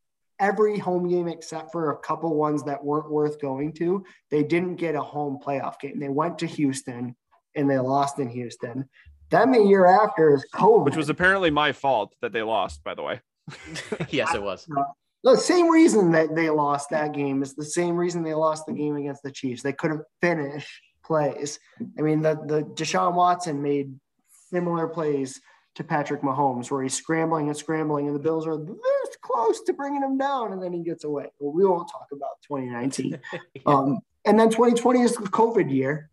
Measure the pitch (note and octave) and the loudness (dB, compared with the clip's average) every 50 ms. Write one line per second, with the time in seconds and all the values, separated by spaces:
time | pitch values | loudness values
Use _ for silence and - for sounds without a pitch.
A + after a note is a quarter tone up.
0 | _ _ _ _ _ _ _ - G3 G3+ G3+ G#3+ G#3+ G#3+ G#3 G3 - F#3 F3+ F3+ | _ _ _ _ _ _ _ 0 0 0 4 2 2 2 2 -2 -2 -2 -2 0
1 | F3+ F3 F3+ F3+ F3 E3+ D#3+ E3 - - E3 D#3+ D#3 - - E3+ D#3+ D3 C3+ - | 0 0 0 0 -2 -4 -8 -10 -12 -12 -12 -12 -12 -8 -6 -4 -2 -2 -4 -4
2 | - - D#3 D#3 D#3+ E3 D3+ D3+ D3+ D3+ D3+ D3 B2+ D3 C#3+ C#3 D3 C#3+ D3 D3+ | -6 -6 -6 -4 -2 -2 0 0 0 0 0 -2 -4 -6 -8 -6 -4 -4 -4 -4
3 | D3+ D3+ D3+ D3+ D3+ D3+ D3+ - C#3+ C3+ C3 C3+ D3 D#3 D#3+ - E3+ E3+ F#3+ G3+ | -4 -2 -2 0 0 -2 -2 -6 -6 -6 -4 -4 -6 -8 -6 -4 -2 -2 -2 -2
4 | F#3+ - - _ _ _ - D3+ C#3+ C3+ E3+ E3+ F#3 F3+ F3 D3 E3+ E3 D3+ C#3+ | -4 -12 -20 _ _ _ 0 0 0 2 0 0 0 -2 -4 -4 -4 -2 -2 -4
5 | C3 - - D3 D3 C#3+ C3+ C3+ - C#3+ C#3 C3+ - C#3+ - - - C#3 - - | -6 -6 -6 -6 -4 -4 -6 -8 -6 -6 -4 -4 -4 -6 -10 -10 -14 -10 -8 -8
6 | C#3+ C#3 C3+ D3 D#3+ E3+ E3 - E3+ E3 - - D3+ C3+ C3 C3+ - C3+ A#2+ A#2+ | -6 -2 -2 -2 -2 -2 -4 -4 -6 -6 -2 0 0 0 0 -4 -8 -10 -10 -8
7 | B2 A#2+ A#2+ _ _ _ _ _ _ _ _ D3+ C#3+ C#3 C3+ C3 B2 B2+ C3+ C#3+ | -8 -10 -10 _ _ _ _ _ _ _ _ 0 0 2 2 2 2 2 2 0
8 | C#3 C#3 - - C3+ A#2+ A#2+ B2+ B2 A2+ - _ - B2 A#2+ C3 C3+ _ _ _ | 0 0 -2 -6 -6 -6 -6 -10 -10 -10 -10 _ -12 -8 -8 -10 -10 _ _ _
9 | _ - - _ - _ D#3 F3 A3+ C4 C4 A#3 G3+ G3+ G3 G3 F3+ F3+ F#3+ G#3 | _ -20 -20 _ -4 _ 4 4 4 6 6 6 8 8 8 8 8 8 8 8
10 | G#3+ - - D#3+ D#3+ D3+ C#3+ C3+ - - - - E3 - A#3+ G3+ D3+ C#3 B2+ D#3 | 6 2 4 4 6 6 6 6 2 -6 -2 4 6 8 8 8 6 4 0 0
11 | D3 C#3+ D3+ - F3+ F#3 G3 G3 F#3 E3 D3 D3 D3+ D3 C3 - - C#3 C3 A2 | -2 -2 0 2 4 4 4 4 2 2 2 4 2 2 0 0 0 0 2 2
12 | G2+ - _ _ - A#2 G2+ A#2 A2 A2 A2+ G2+ F2+ - - - _ G2+ F2 - | 0 -4 _ _ -8 -4 -2 -2 -2 0 0 0 0 -2 -6 -10 _ -10 -8 -6
13 | D2+ C#2+ G#2 A#2 _ _ _ _ _ - - - - D#3 D#3+ - - - G#3+ - | -6 -6 -6 -8 _ _ _ _ _ -20 -20 -18 -18 -14 -14 -14 -8 -8 -6 -8
14 | F3 - - C3 A2+ - - G#2+ G2+ G2+ F#2 - - - D3 C#3 C#3 - - _ | -6 -4 -2 -2 0 0 -2 -2 -4 -6 -6 -8 -10 -6 -4 -4 -4 -4 -8 _
15 | _ _ _ _ - B3 B3+ - - - E4+ F4+ F4 E4+ D#4+ D#4+ D#4+ - - G#3+ | _ _ _ _ 4 6 6 6 4 2 4 4 6 6 8 8 6 8 6 6
16 | F#3 E3+ D#3+ D#3+ D#3+ D3+ D#3 E3 E3 D#3 D3+ D3+ D3 C#3+ C#3+ C#3 - - E3 D#3 | 4 6 6 4 4 2 0 0 0 2 2 2 2 0 0 -2 -2 -4 -2 -2
17 | D3+ D3+ D3 C#3+ C#3+ C#3 C3+ C3+ C#3 C3 - D3+ D3+ D3+ - F3 F3 F3 E3+ F3 | -2 -2 -4 -4 -4 -2 -2 -2 -4 -4 -8 -12 -10 -4 -2 -2 0 0 0 0
18 | F3 F3 E3+ F3 E3 D#3 D#3 D#3 D#3+ D#3 D3+ D#3 - - D3 C#3+ D3 D3+ D3 C#3+ | -2 -2 -2 -4 -4 -2 -2 0 0 0 0 -2 -6 -10 -6 -4 -4 -4 -4 -4
19 | C#3+ D3 C3+ - - C3+ B2+ - - C3 A#2+ A2+ - - C3+ - - D#3+ D#3 D3 | -6 -8 -10 -10 -12 -14 -12 -6 -6 -6 -6 -4 -4 -6 -4 -2 -4 -4 -4 -4
20 | D#3 _ _ _ - F3 E3+ D#3+ C#3+ C#3 D3 D3+ C3 - - - _ _ _ _ | -8 _ _ _ -2 0 0 -2 -4 -6 -8 -12 -14 -14 -20 -20 _ _ _ _
21 | _ - E3 D3+ D3 C#3 - - D3 C#3+ - - _ _ _ _ - - - - | _ -2 0 0 0 0 -2 -4 -10 -10 -10 -14 _ _ _ _ -14 -12 -6 -4
22 | D3+ D#3 D#3 D#3 D#3 D#3 D#3 D#3 D3+ C#3+ D3+ D3+ D3+ - D3 - D#3+ D3+ - F#3 | 0 0 0 2 2 0 0 -2 -4 -2 -2 -2 -2 -4 -8 -8 -6 -2 -2 0
23 | F#3 F3+ F3 F3+ F3 F3+ F3+ F3 - E3+ C#3+ C#3 C#3+ C#3+ C#3+ C#3+ C#3 C#3 C3 C#3 | 0 0 2 4 4 4 2 0 -2 -6 -4 -4 -2 -2 -2 -2 -2 -6 -12 -18
24 | _ _ _ _ _ _ _ _ _ _ F3+ F3+ F3 F3 E3+ E3 E3 D#3+ D#3+ E3+ | _ _ _ _ _ _ _ _ _ _ -4 -2 -2 -2 -2 -2 -2 -4 -4 -4
25 | D#3 D3+ D3 C#3 C3+ C3 - - _ _ _ _ _ _ _ - C#3 - D#3+ D3 | -2 -2 -2 -2 -4 -6 -8 -16 _ _ _ _ _ _ _ -14 -6 -4 -2 -2
26 | C#3+ - D3 C3+ C#3 C#3 C3 C#3 C#3+ C3+ B2 A#2+ A#2+ - C#3 C3+ C3 C3 - - | -2 -2 -4 -4 -2 -2 0 0 0 0 0 -4 -6 -6 -4 -4 -4 -4 -6 -6
27 | - - D#3+ D#3+ E3 D#3+ D#3+ D#3 D3 D3 D3 D3 - - D#3+ D#3 D#3 D3+ D3 C#3+ | -4 -2 -2 0 0 0 0 -2 -2 -4 -4 -6 -4 -4 -4 -2 -2 -2 -2 -2
28 | C#3+ D3 C#3+ D3 C#3+ D#3+ D#3+ D#3+ D#3 D#3+ D#3 D3+ D3+ E3 A#3+ G4+ A#4+ C5 C#5+ C#5 | -2 -4 -4 -2 -2 -2 -2 -2 -2 -4 -6 -6 -8 -12 -14 -4 -2 0 0 0
29 | B4 - - _ - - B4+ A#4+ A4+ A4 F#4 - - - C4+ - C#4 C#4 C#4+ C#4 | -2 -6 -12 _ -8 -4 -2 0 0 0 0 0 -2 -4 -4 -4 -6 -6 -4 -2
30 | C#4 C4+ C4+ C4+ C4+ C#4 C#4 C4 A#3 G3+ F#3+ F#3 F#3 F3+ F3 F3 E3 E3+ D#3+ - | -2 -2 -2 -2 0 -2 -2 -2 -4 -6 -6 -8 -8 -6 -6 -6 -6 -6 -8 -6
31 | - D3+ D3 C#3 C3+ - _ _ C#3+ C#3+ D3 E3+ G3 F#3+ F3+ E3+ F3 - - - | -6 -6 -6 -6 -8 -10 _ _ -8 -4 2 4 4 4 4 2 -2 -10 -14 -18
32 | - _ D3 C#3 C#3 C3 - _ - _ D3 C3+ C3 B2 A#2+ A#2+ C#3 C#3 - - | -16 _ -14 -12 -10 -12 -12 _ -12 _ -8 -6 -6 -6 -6 -4 -4 -4 -4 -4
33 | C3+ - E3 C#3+ - - - - - _ _ - _ D3 D3 C#3 C3+ C3+ B2 - | -6 -6 -8 -8 -10 -12 -12 -12 -14 _ _ -4 _ 2 2 4 2 0 -2 -4
34 | _ _ _ _ _ G#3+ G3+ A3 A3+ A3+ A3+ - B3 A#3+ A#3 A#3 - B3+ B3+ B3+ | _ _ _ _ _ 4 6 6 6 4 4 4 4 4 4 4 2 4 4 4
35 | A#3+ A#3 - - G#3 F#3+ - - A3+ A3+ A3+ G3+ E3 C#3+ C3+ C3 C3 C3+ D3+ D3+ | 4 2 0 -2 -6 -4 2 2 2 2 4 0 0 2 0 0 0 -2 -4 -6
36 | - _ | -8 _